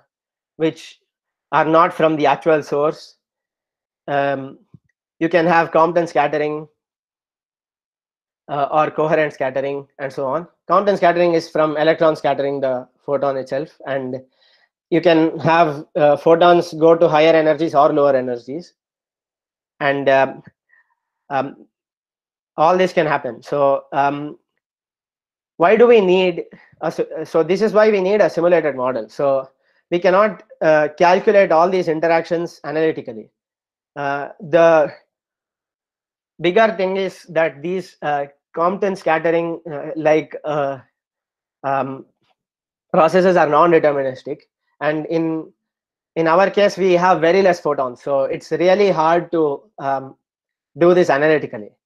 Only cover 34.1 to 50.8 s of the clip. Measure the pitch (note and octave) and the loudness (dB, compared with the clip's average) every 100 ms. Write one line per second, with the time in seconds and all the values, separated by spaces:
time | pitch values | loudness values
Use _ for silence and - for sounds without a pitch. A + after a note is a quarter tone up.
34.1 | C#3+ C#3 - E3+ E3 E3 D#3+ C3+ - _ | -6 -10 -16 -2 4 4 4 2 -4 _
35.1 | _ _ _ _ _ _ _ _ _ _ | _ _ _ _ _ _ _ _ _ _
36.1 | _ _ - E3+ G3 A3 G3+ F#3 F#3+ F#3 | _ _ -4 0 2 2 0 -4 -4 -6
37.1 | - - D#3 E3 C#3 E3+ F#3+ F3+ _ D3+ | -10 -8 -2 -2 -4 -8 -8 -10 _ -6
38.1 | C#3+ C#3+ _ _ D#3+ F3 G3+ G3+ F#3+ E3+ | -6 -6 _ _ -4 -2 -2 -4 -4 -2
39.1 | D#3+ E3 E3+ E3+ E3 E3 C#3+ D3+ D3+ D3+ | -2 0 -2 -4 -8 -12 -12 -10 -4 0
40.1 | D#3 C#3 - D3+ D3 C#3 C3+ - _ _ | 0 -2 -10 -6 -4 -4 -8 -16 _ _
41.1 | _ _ _ _ _ C3+ C#3 C3+ C3+ - | _ _ _ _ _ -4 -4 -4 -10 -18
42.1 | _ _ _ _ _ _ _ _ F3 D#3 | _ _ _ _ _ _ _ _ 0 2
43.1 | F3+ F#3 F3 D3+ D3+ E3+ E3 D3+ C#3+ C3+ | 2 2 2 2 4 4 4 2 0 -4
44.1 | C3 C3+ - _ _ _ _ D3 D#3 D3+ | -8 -12 -14 _ _ _ _ -4 -4 -4
45.1 | E3 E3 D#3+ F3 _ _ _ _ _ _ | -4 -4 -6 -10 _ _ _ _ _ _
46.1 | E3 E3 E3+ F#3+ G3+ G3+ F3+ F#3+ F3 F#3 | -4 0 2 2 2 0 0 0 2 2
47.1 | E3+ E3 F#3+ F#3+ F3 D#3 C#3 B2+ A#2+ D3 | 2 2 2 2 0 -2 -4 -6 -8 -4
48.1 | C#3 C3+ D#3+ - D3+ F3+ G3 G3+ D#3+ D#3+ | -2 -2 -6 -8 -2 2 2 2 0 0
49.1 | F3 E3+ E3 D3+ C#3 - - C#3 C3+ C3 | 0 0 -2 -2 -4 -12 -10 -6 -6 -8
50.1 | - _ _ _ _ _ C#3+ | -20 _ _ _ _ _ 0